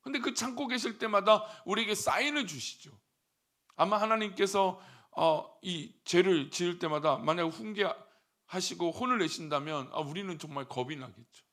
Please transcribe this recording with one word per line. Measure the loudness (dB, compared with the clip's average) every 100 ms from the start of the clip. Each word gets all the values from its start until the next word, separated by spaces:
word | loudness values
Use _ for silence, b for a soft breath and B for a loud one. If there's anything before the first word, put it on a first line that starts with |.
근데 | -6 -4
그 | -2
참고 | -4 -6 -4 -4
계실 | -2 -4 -4
때마다 | 2 2 8 6 6 B -2
우리에게 | 0 0
사인을 | 0 2 2 2 0 -4
주시죠. | -6 -10 -12 -18 -20 _ _ _ _ _ _ _ -2
아마 | 2 2
하나님께서, | 2 0 0 0 0 4 2 0 B B B
어, | 2 2 2 -2 -12
이 | -6 -6 -8 -14
죄를 | 2 4 6 4 2
지을 | -2 -2 -2
때마다 | -2 0 2 2
만약 | 0 0 0
훈계하시고 | -2 -10 -2 -2 -2 -12 _ _ _ _ -6 -4 -2 -2
혼을 | -2 0 2
내신다면, | 0 -2 -4 -4 -2 -6 -6
아, | -6
우리는 | -4 -6 -8 -8
정말 | -8 -10 -8
겁이 | -6 -6 -6
나겠죠. | -12 -16 -20 -20 _